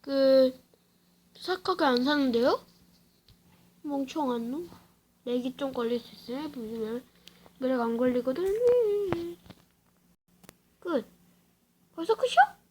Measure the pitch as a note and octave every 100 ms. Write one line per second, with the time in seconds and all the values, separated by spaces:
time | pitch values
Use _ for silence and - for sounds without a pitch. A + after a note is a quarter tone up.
0 | - C4+ C4+ C4+ C4 B3+ _ _ _ _
1 | _ _ _ - - F#4 - F4 D4+ B3
2 | B3+ D4 C4+ A#3 B3+ A#4 - _ _ _
3 | _ _ _ _ _ _ _ _ D4+ C#4
4 | C4+ D#4+ C4+ A#3+ A#3 C#4+ F4 - _ _
5 | _ _ - B3 B3+ C4 C#4 C4 A#3 A#3+
6 | A#3 - - B3+ D#4 C#4+ A3 A3+ G#3+ A#3
7 | B3 _ - _ - _ B3+ C4 A#3 A#3
8 | B3+ B3 B3 C4+ F#4+ G#4+ A#4+ B4 G#4+ G#4
9 | G4 E4+ E4+ F4 - - _ _ _ _
10 | _ _ _ _ - _ _ _ F4+ D4
11 | - _ _ _ _ _ _ _ _ -
12 | E4 A4 B4 D#5+ G5 - _